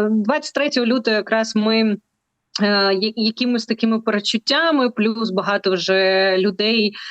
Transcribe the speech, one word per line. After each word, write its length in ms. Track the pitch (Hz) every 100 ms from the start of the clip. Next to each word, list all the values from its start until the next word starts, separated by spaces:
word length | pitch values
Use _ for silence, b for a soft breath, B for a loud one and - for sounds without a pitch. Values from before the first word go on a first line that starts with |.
| 214
двадцять 420 | 220 208 294 294
третього 320 | - 294 262 233
лютого 320 | 226 226 214
якраз 380 | 208 226 226 220
ми, 420 | 214 226 220 196 _ _ _ _ _ -
е, 320 | 202 202 196
я-, 200 | 196 214 226
якимось 500 | 220 220 247 240 226
такими 360 | 226 226 220
перечуттями, 880 | 226 208 208 226 - 285 330 294 247
плюс 420 | 226 214 220 220
багато 400 | 185 180 202 196
вже 680 | 185 175 190 190 190 190 190
людей, 560 | 202 185 208 226 208 208 B